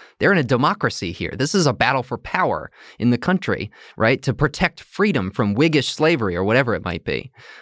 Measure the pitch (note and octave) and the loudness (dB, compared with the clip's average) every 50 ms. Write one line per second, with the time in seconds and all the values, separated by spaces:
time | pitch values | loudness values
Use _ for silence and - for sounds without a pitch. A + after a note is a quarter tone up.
0 | - - _ - - E3+ G3+ E3+ C3 G2+ C3 A#2 C#3 E3+ G3+ - - A2+ - - | -20 -20 _ 0 2 2 2 2 2 2 2 2 2 0 0 0 -2 -4 -4 -4
1 | G#2 E2+ F2+ - F2 - - G2+ C#3 D3+ - G3 D#3+ C#3 G2+ - A#2 B2 C3+ C3 | -6 -8 -6 -6 -6 -6 -4 -4 -2 0 2 2 2 2 2 2 0 0 0 0
2 | A#2+ - A#2+ - - - - F#3 F3 B2+ F2+ D2 - - _ - - - - - | -2 -6 -8 -10 -6 -4 -2 -2 0 -2 -2 -4 -6 -10 _ -20 -20 -20 -6 -2
3 | A2 A#2+ A#2+ A#2+ - F3+ F#3+ F3+ - A2 F#2 - G2+ G#2+ - - - - - - | 2 2 2 2 2 0 0 0 0 -2 -4 -4 -4 -8 -12 -16 -20 -14 -4 0
4 | A2 A2+ C3+ B2+ - C3 - - D3 C#3+ - - F#3+ E3 - - - - - - | 2 2 2 2 0 -4 0 0 0 0 0 0 -2 -2 -2 -8 -20 -8 -2 0
5 | G3+ G#3+ D#3+ A#2 F#2 F#2+ - - A2 G2+ G2+ A#2 D#3 E3 D3+ C#3+ B2 - - - | 2 2 2 0 -2 -2 -2 0 0 0 2 2 2 4 4 2 0 -2 0 0
6 | D3+ E3 E3+ B2+ A2 F#2+ F2 F2+ F#2+ G#2 A2+ C3 C3+ A#2+ G2 D#2+ - F2+ E2+ E2 | 2 2 2 2 0 -2 -2 0 0 2 2 2 2 0 -2 -2 -4 -6 -6 -6
7 | - - C#2+ A1+ - - _ - - - - - | -4 -4 -4 -4 -6 -10 _ -20 -20 -20 -20 -20